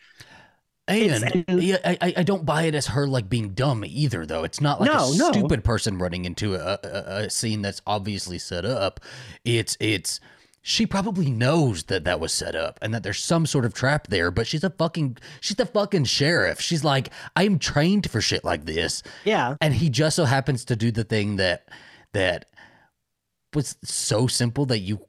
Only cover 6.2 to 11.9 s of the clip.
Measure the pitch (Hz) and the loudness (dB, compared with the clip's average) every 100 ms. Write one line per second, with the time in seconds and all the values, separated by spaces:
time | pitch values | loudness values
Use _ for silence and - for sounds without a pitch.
6.2 | 90 82 104 92 80 101 - - - 98 | -4 -2 -2 -2 -4 -6 -6 -8 -6 -6
7.2 | 107 - 117 107 101 - - 104 98 98 | -4 -2 -2 -2 -4 -6 -4 -4 -2 -6
8.2 | - 85 - 87 107 127 95 - - - | -6 -8 -6 -4 -2 -2 -2 -4 -16 -18
9.2 | - - 117 117 104 - 110 98 - - | -18 -8 0 0 0 -2 -2 -2 -4 -8
10.2 | - - _ _ - - 226 196 202 190 | -12 -20 _ _ -4 0 0 0 -2 0
11.2 | 143 113 123 170 139 85 - | 0 2 2 4 2 0 -4